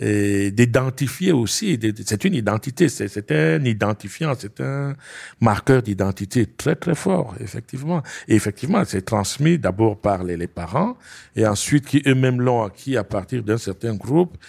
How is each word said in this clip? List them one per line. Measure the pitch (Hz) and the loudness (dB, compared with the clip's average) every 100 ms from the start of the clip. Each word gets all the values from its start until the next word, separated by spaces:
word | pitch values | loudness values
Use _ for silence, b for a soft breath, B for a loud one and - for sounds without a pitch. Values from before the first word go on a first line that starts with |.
euh, | 110 104 101 101 101 | 0 2 2 2 2
d'identifier | 104 120 123 131 127 131 - 185 | 4 4 4 0 -2 -4 -2 2
aussi, | 151 107 - 214 131 | 2 2 -2 -2 0
de, | 110 107 | -2 -4
c'est | 101 107 | -4 -2
une | 190 | 0
identité, | 165 101 107 - 120 160 | 0 0 -2 -2 2 2
c'est, | - 101 | 2 -6
c'est | 104 104 | -6 -2
un | 151 160 160 | 0 2 2
identifiant, | 131 107 104 107 101 - 160 131 | 0 0 0 -2 -8 -6 -4 -4
c'est | 104 - | -8 -8
un | 135 139 139 139 B B B B | -6 -4 -6 -8 B B B B
marqueur | 117 101 - 131 | 2 4 4 4
d'identité | 107 95 98 95 98 123 107 | 4 0 -2 -2 -2 0 0
très, | - 139 156 | -2 -2 -2
très | - | 0
fort, | 160 190 185 117 98 | -2 0 -2 -2 -8
effectivement. | 113 110 110 131 147 175 - B B | -12 -12 -12 -10 -4 -4 -6 B B
Et | |
effectivement, | 107 107 98 135 202 180 | 2 2 -4 0 0 0
c'est | 98 | -2
transmis | 92 107 95 - 151 170 | -2 -2 -2 0 2 2
d'abord | 98 92 113 101 | 2 2 2 2
par | 104 95 | 0 0
les, | 92 85 | -2 -4
les | 87 | -6
parents, | - 85 117 214 247 B B B | -8 -4 -2 -2 -4 B B B
et | - 110 | 0 2
ensuite | 101 - 147 - | 2 2 0 2
qui | 147 139 | 2 4
eux-mêmes | 131 131 123 | 4 4 2
l'ont | 123 120 | 2 2
acquis | 104 - - 127 | -2 -6 -4 -4
à | |
partir | 98 98 92 123 | -2 -6 -6 -6
d'un | 101 113 | -2 -2
certain | 98 90 117 | -4 -6 -6
groupe, | 104 104 151 180 - | -6 0 2 0 -4